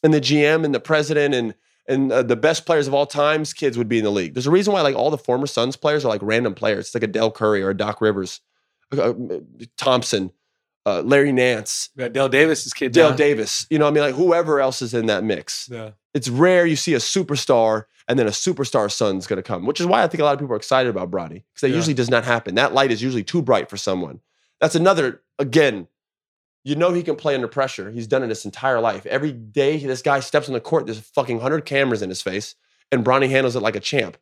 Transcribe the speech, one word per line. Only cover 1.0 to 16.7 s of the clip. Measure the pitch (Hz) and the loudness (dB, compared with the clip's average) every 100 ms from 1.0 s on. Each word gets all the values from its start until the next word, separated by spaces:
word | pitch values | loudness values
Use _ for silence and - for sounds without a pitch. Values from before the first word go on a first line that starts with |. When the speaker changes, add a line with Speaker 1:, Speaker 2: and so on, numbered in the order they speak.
| 147 151 143 | 0 0 2
Speaker 1:
and, | 131 117 - _ _ - | 0 -2 -8 _ _ -4
and, | 135 135 | 0 2
uh, | 123 | 0
the | 120 123 | 2 2
best | 151 160 - | 2 0 0
players | 160 135 | 0 2
of | |
all | 139 | 0
time's | 143 147 147 156 151 | 0 0 2 0 -2
kids | - 147 117 | -2 -2 -2
would | 117 | 0
be | 117 | 0
in | |
the | 107 | 2
league. | 104 85 | 0 -2
There's | 71 127 | -4 2
a | |
reason | 180 202 | 2 2
why, | 196 | 2
like, | 151 | 0
all | 139 127 | 2 -2
the | 156 | -2
former | - 127 143 | -2 -2 -2
Suns | - 120 | -2 -2
players | 131 151 151 | -2 -2 0
are, | 135 | 0
like, | 104 | -2
random | 101 113 120 | 0 0 0
players. | 92 104 101 98 | -2 -2 -2 -4
It's | |
like | 120 | -4
a | 110 | -2
Dell | 101 113 | 0 -2
Curry | 110 107 104 | 0 0 2
or | 98 | 0
a | 98 | -2
Doc | 104 104 | -4 0
Rivers, | 107 98 92 - _ _ _ _ _ 139 | 0 0 -4 -10 _ _ _ _ _ -2
uh, | 110 117 123 85 - 120 120 - | 0 -2 -6 -8 -10 -20 -20 -6
Thompson, | 135 127 123 107 92 _ _ _ _ _ - | 0 0 0 -4 -4 _ _ _ _ _ -4
uh, | 98 | -2
Larry | 107 143 143 | 2 4 4
Nance. | 127 127 113 107 - - - | 2 2 0 -4 -8 -10 -8
Speaker 2:
Yeah, | 120 | -6
Dale | 123 135 | -2 0
Davis's | 131 160 147 - | 4 4 2 -4
kid | - 131 | -6 2
Speaker 1:
Dale | 123 156 | 6 6
Speaker 2:
now. | 131 | 6
Speaker 1:
Davis. | 147 139 104 - - | 2 2 -2 -6 -2
You | 156 | 0
know | 147 | 2
what | |
I | |
mean? | 151 | 2
Like, | 147 | 0
whoever | 131 180 170 165 147 | 2 2 2 2 2
else | 135 123 | 0 -2
is | 120 | -4
in | 120 113 | -2 0
that | 101 | 0
mix. | 110 90 - - - | 0 -4 -6 -12 -10
Speaker 2:
Yeah. | 120 110 104 _ | -14 -16 -18 _
Speaker 1:
It's | 147 123 | -8 -4
rare | 123 175 180 | 2 4 6
you | 170 | 4